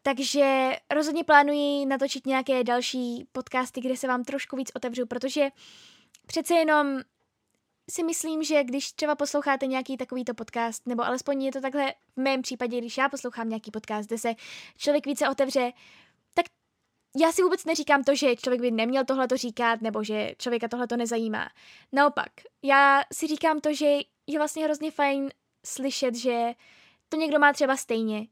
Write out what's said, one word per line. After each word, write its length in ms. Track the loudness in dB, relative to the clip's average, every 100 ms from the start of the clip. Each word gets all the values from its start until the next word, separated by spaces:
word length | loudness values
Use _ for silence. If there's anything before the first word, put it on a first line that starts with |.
Takže 720 | -2 -2 0 2 4 4 0 -2 _
rozhodně 300 | 0 0 -2
plánuji 640 | 8 8 8 2 0 0
natočit 400 | 0 0 -2 -2
nějaké 380 | -2 -2 2 0
další 640 | 2 0 0 -4 -4 -6 -8
podcasty, 500 | -10 -4 -4 -4 -4
kde 160 | -4 -4
se 100 | -2
vám 160 | -2
trošku 320 | -2 -6 -6
víc 160 | -8 -8
otevřu, 300 | -6 -6 -6
protože 440 | -6 -4 -4 0 0 _ -20 -20 -20 _ _ _ -6
přece 260 | -6 2
jenom 480 | 2 4 4 2 -4 -10 _ _ _ _ _ _ _ -12
si 140 | -4
myslím, 400 | -4 -4 -4 -4
že 200 | 2 2
když 280 | 2 -4 -6
třeba 240 | -4 -2
posloucháte 520 | -2 0 0 0 -2 -2
nějaký 300 | -4 -4 -8
takovýto 360 | -6 -6 -6
podcast, 540 | -8 -8 -4 -4 -6 -6
nebo 180 | -2
alespoň 380 | -2 -2 -2 -2
je 80 | -2
to 100 | -4
takhle 320 | -4 -2 -2 -6 _
v 60 | -2
mém 200 | 0 0
případě, 360 | -4 -6 -4 -4
když 200 | -6 -2
já 120 | -2
poslouchám 400 | -2 -10 -8 -6
nějaký 220 | -6 -8
podcast, 380 | -12 -6 -8 -6
kde 80 | -4
se 180 | -4 -4 -12 -18 -20 _
člověk 280 | 0 0
více 240 | 0 -2 -2
otevře, 420 | 0 0 0 -2 -6 -20 -20 _ _ _
tak 120 | -2 -2 _ _ _ _ _ _ 0
já 100 | 2
si 120 | 4
vůbec 220 | 0 0
neříkám 380 | -2 -4 2 4
to, 120 | 4
že 200 | 2 2
člověk 260 | 0 -2 0
by 100 | 0
neměl 340 | 0 0 0
tohleto 320 | 0 0 0 -2
říkat, 440 | -4 -2 0 0
nebo 220 | -2 -4
že 280 | -4 -4 -4 -6
člověka 300 | -4 -4 -4
tohleto 300 | -4 -4 -2
nezajímá. 520 | -2 -2 -2 -4 -8 _ -20 -20 _
Naopak, 400 | 4 4 2 -6 -10 -20 _
já 380 | 4 8 8 6 2
si 140 | -6 -4
říkám 320 | 0 0 2
to, 140 | 0
že 240 | 2 2 2 -2 _ -6
je 100 | -2
vlastně 260 | -2 0
hrozně 280 | -2 -2 -4
fajn 380 | 0 0 0 -4 -10 _ _
slyšet, 500 | -14 -4 -4 -2 -2
že 380 | 0 -2 0 -2 -6 -20 -20 _ _ _
to 80 | -2
někdo 220 | 2 6
má 140 | 6
třeba 240 | 6 2 2
stejně 500 | 0 -2 -2 -4 -8